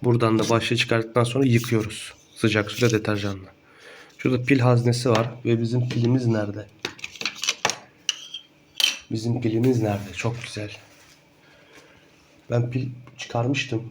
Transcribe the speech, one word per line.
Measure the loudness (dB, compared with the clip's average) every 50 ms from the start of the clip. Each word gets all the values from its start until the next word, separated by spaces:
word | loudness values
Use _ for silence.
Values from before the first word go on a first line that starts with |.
| 2
Buradan | 2 2 4 4 4 4 2
da | 2 4
başlığı | 2 2 2 0 0
çıkarttıktan | 0 0 2 0 0 0 0 2 0 2
sonra | 2 2 0 2
yıkıyoruz. | 4 4 2 2 2 0 0 0 -2 -8 -12 -14 -16 -18 -20 -20 _ _
Sıcak | 0 0 2 2 2 0 0
suyla, | -2 0 2 2 2 2
deterjanla. | 0 0 -4 -2 -2 -6 -6 -8 -12 -18 -20 _ _ _ _ -20 -20 -20 -20 -20 -20 -20 -20 _
Şurada | 0 0 0 0 2
pil | 2 2 4
haznesi | 6 6 4 6 4 2 2 2 2 4
var. | 4 4 2 0 -4 -6 0
Ve | 0 0 2
bizim | 0 0 0 0 0 0
pilimiz | 0 0 2 2 2 2 2
nerede? | 2 0 0 0 -4 -6 -10 -12 -14 -18 -12 _ -12 -12 -10 -16 -16 -14 -8 -10 -10 -8 -6 -6 -6 -6 -2 -2 -4 -4 -4 -10 -20 _ _ _ -10 -10 -10 -10 -16 -16 -18 -18 _ _ _ _ _ _ -2 -2 -2 -2 -6 -10 _
Bizim | -8 -4 -2 -2 -2 -2
pilimiz | -2 -2 0 2 2 2 2 2 0
nerede? | 0 -2 -4 -6 -10 -12
Çok | -6 -6 -6 -6 -6 -12
güzel. | -12 -10 -10 -10 -12 -14 -16 -20 -20 -20 _ -20 _ -20 _ _ _ _ _ _ -20 -20 _ -20 _ -20 -20 -20 -20 -20 -20 _ _ _ _ _ _ _ _ _ _
Ben | -2 0 0 0
pil | -2 -4 -6 -6 -10 -12 -18 -20 -18 -16
çıkarmıştım | -16 -6 -4 -2 0 0 -2 -2 -4 -4 -4 -6 -6 -8